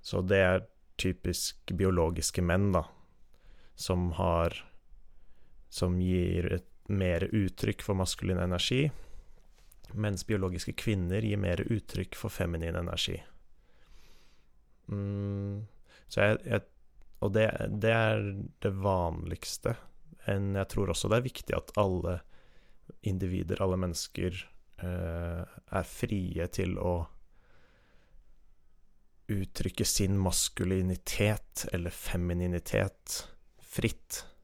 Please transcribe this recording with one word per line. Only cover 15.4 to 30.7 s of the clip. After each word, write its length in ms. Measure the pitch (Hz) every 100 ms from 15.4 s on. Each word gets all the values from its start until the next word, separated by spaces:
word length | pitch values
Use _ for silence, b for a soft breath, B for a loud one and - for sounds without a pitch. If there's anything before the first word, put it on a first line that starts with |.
| 101 101 107 b b b b
så 180 | - 101
jeg, 140 | 110 -
jeg, 180 | 110 - - - - - -
og 100 | 104 104
det, 100 | 110 - - 104
det 120 | 110
er 280 | 113 110 107 101 98 - -
det 100 | 110 98
vanligste. 920 | 98 92 85 82 85 - - - - 120 - - - - -
En, 220 | 98 98 98
jeg 120 | 98
tror 200 | - 95
også 180 | 85 95
det 80 | 110
er 80 | 127
viktig 300 | - - -
at 160 | - -
alle 380 | 101 90 85 87 - b b b b b - - -
individer, 560 | 95 92 92 85 101
alle 160 | 95 92
mennesker, 640 | 90 82 - - 92 92 - - - -
eh, 600 | 90 87 85 85 85 87 - - - 95
er 100 | 92
frie 580 | - - 104 90 87 87
til 220 | - 92 92
å 160 | 92 87 82 - - b b b b b b b b b b - - - - - - - - _ -
uttrykke 540 | 104 95 - 95 - -
sin 320 | - 98 98
maskulinitet 1500 | 95 - - - 92